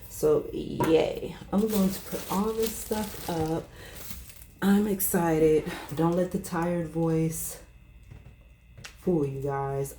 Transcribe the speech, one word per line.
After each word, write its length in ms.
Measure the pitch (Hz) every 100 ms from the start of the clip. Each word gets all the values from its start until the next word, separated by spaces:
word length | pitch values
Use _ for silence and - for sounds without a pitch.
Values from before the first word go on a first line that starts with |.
| -
So 380 | - 156 151 -
yay. 840 | - 151 117 - 160 160 - - - -
I'm 140 | 190 220
going 220 | 208 190
to 100 | -
put 320 | - - -
all 200 | 185 214
this 220 | 220 220
stuff 540 | - - 214 208 - -
up. 380 | 170 156 165 - - - - - - - - - -
I'm 240 | 190 202 214
excited. 840 | 190 - 190 170 160 156 156 156 - -
Don't 220 | 139 165 170
let 160 | 180
the 60 | 196
tired 500 | 190 185 170 175 160
voice 720 | 160 165 160 160 160 - - - - - - - - - - - - - - - -
fool 260 | - 170 139
you 140 | 135
guys. 540 | 139 139 139 139 139